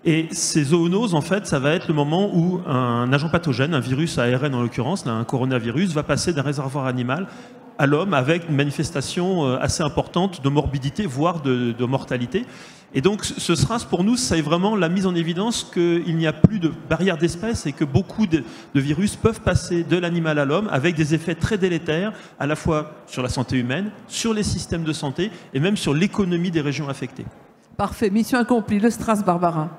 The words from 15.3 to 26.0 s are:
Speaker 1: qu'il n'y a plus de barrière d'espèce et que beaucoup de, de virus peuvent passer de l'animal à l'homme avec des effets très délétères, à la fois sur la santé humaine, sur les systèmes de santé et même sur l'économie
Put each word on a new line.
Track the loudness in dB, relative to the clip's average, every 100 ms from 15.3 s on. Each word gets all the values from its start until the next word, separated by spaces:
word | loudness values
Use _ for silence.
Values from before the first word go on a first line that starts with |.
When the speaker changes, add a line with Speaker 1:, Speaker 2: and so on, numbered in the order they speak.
| 0 -2 -2
Speaker 1:
qu'il | -4 0 2 2 0 0
n'y | 0
a |
plus | 2 0 2
de | -2 -4 -4
barrière | 0 0 2
d'espèce | 0 0 -4 -4
et | -4
que | -2
beaucoup | 0 0 0 -2 2
de, | 0 -2 -14 -2
de | 0
virus | 0 0 -2
peuvent | 0 0 0
passer | 0 0 0 -2
de | 2 0
l'animal | 2 0 2 2
à |
l'homme | 2 2 2
avec | 2 2 2
des | 0
effets | 0 0 -2
très | -2 0
délétères, | 2 0 0 -2 -2 -8 -20 -6
à | -2
la | -2
fois | 0 -2 -2 -14 -10
sur | -4
la | -2
santé | -2 0 0
humaine, | 0 -2 -4 -8 -10
sur | -4 -2
les | 0
systèmes | 0 -2 -4 -4
de | -2
santé | -4 -4 -2 -4 -6 -6
et | 0
même | 0 2
sur | 0
l'économie | 2